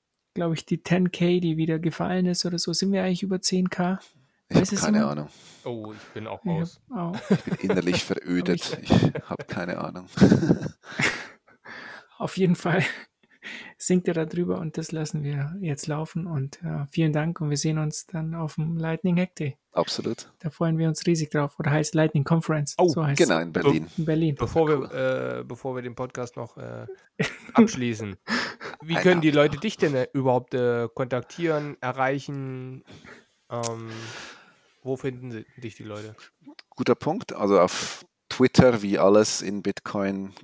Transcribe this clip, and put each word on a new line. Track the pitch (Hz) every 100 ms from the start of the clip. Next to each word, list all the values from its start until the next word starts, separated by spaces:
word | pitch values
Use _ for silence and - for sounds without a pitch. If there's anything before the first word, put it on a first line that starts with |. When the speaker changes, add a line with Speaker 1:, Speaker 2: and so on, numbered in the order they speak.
| _ _ _ -
Speaker 1:
glaub | 170 160
ich, | -
die | 170
ten | - 180 180
K, | - 175 180
die | 175 156
wieder | 160 160
gefallen | 165 - 175 185 180
ist | 175 175
oder | 175
so. | 175
Sind | 170 190
wir | 196 185
eigentlich | 180
über | 190 185
zehn | - 185 180
K? | - 180 190 - _ _ _ _
Speaker 2:
Ich | 165
hab |
Speaker 1:
Weiß | 185
es | 202
Speaker 2:
keine | - -
Speaker 1:
jemand? | - 147
Speaker 2:
Ahnung. | - - - -
Speaker 3:
Oh, | 139 117 107
ich | 107 -
bin | - 107
auch | 101 185
Speaker 1:
Ich |
hab | 165
Speaker 3:
raus. | 170 - -
Speaker 1:
auch. | 247 170 190 -
Speaker 2:
Ich | 190 -
bin | 180 95
innerlich | 90 87 90 -
Speaker 1:
<laughs> |
Speaker 2:
verödet. | - - 90 90 90 -
Speaker 1:
Aber | -
ich | -
Speaker 2:
Ich | - - - -
hab | - -
keine | - 90 -
Ahnung. | - - 90 -
<laughs> | - - - - - - - - - - - - _ _ - - - - - -
Speaker 1:
Auf | 165 -
jeden | 185 175
Fall | 180 175 - - - _ _
<laughs> | _ - - - -
singt | - 185 180
er | 165
da | 160
drüber | 175 175 180
und | 165 160
das | 160
lassen | 160 156 156
wir | 143 143 143 180
jetzt | 185 139 -
laufen | 147 160 - 165
und, | 156 135 -
äh, | 165 156 143
vielen | - 160
Dank | 151 156 170
und | 151
wir | 143
sehen | 156 156
uns | 151 - -
dann | 165 160 165
auf | 160 -
dem | 160 165
Lightning | 160 160 185 175
Hack | 180 -
Day. | 151 - _
Speaker 2:
Absolut. | - - - 110 113 - _
Speaker 1:
Da | 160
freuen | - 165 160
wir | 160
uns | 151 -
riesig | 170 151
drauf. | 151 143 -
Oder | 151
heißt | 151 151 160
Lightning | 156 156 135
Conference? | 165 - 156 143 -
Speaker 3:
Oh, | 180
Speaker 1:
So | 143 151
heißt | 143
Speaker 2:
genau, | 160 82
Speaker 1:
es. | 85
Speaker 2:
in |
Berlin. | 160 156 156 - -
Speaker 1:
In | 160
Berlin. | 156 165 139
Speaker 3:
Bevor | 113 165 156
wir, | 151
Speaker 2:
Cool. | 131 135 131 131 127 123
Speaker 3:
äh, | 127
bevor | 123 135 127
wir |
den | 123 120
Podcast | 127 - 123 -
noch, | 120 -
äh, | 120 117 117 381 _ -
Speaker 1:
<laughs> | - - - -
Speaker 3:
abschließen, | 220 - 120 110 107 92 - 123 - - - -
wie | 156 165
Speaker 2:
Ein |
Speaker 3:
können | 180 175
die | 156
Speaker 2:
Abend | 147
Speaker 3:
Leute | 156 147
Speaker 2:
noch. |
Speaker 3:
dich | 220 -
denn, | 170 135
äh, | 127
überhaupt, | 139 131 123 120 131
äh, | 123 120 117
kontaktieren, | - 127 127 120 - 170 151 147 143
erreichen? | 127 127 131 139 139 143 135 131 127 131 - 135 - - _ _ _
Ähm, | 120 117 113 113 113 113 - - - - _ _ _
wo | 131 131
finden | 139 123 127
sie, | 113 - -
dich | 120 -
die | 110
Leute? | 104 107 110 - _ - 294 -
Speaker 2:
Guter | - - 120
Punkt. | - 175 -
Also | - 101 101
auf | 90 - - - - _ -
Twitter, | - 127 - 127 117
wie | 101 98
alles | 92 104 107 -
in | 90 101
Bitcoin, | 98 - - 104 98 98 98 98